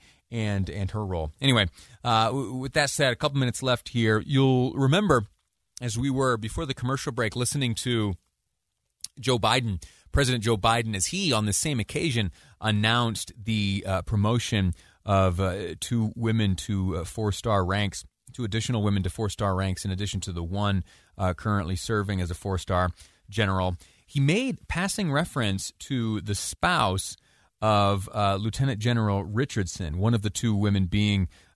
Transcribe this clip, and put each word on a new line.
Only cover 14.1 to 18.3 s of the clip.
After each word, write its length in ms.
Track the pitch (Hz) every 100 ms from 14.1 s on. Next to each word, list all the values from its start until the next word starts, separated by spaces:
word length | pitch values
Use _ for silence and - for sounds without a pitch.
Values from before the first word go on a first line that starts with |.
| 107 107 120 - 110 92 - - _ -
of, 320 | 98 95 87
uh, 360 | 95 92 87 82
two 320 | - 120 107 117
women 400 | 113 110 104 90
to, 400 | - 98 95 85
uh, 80 |
four-star 600 | 82 - 107 98 117 101
ranks, 400 | 90 98 101 - - _ -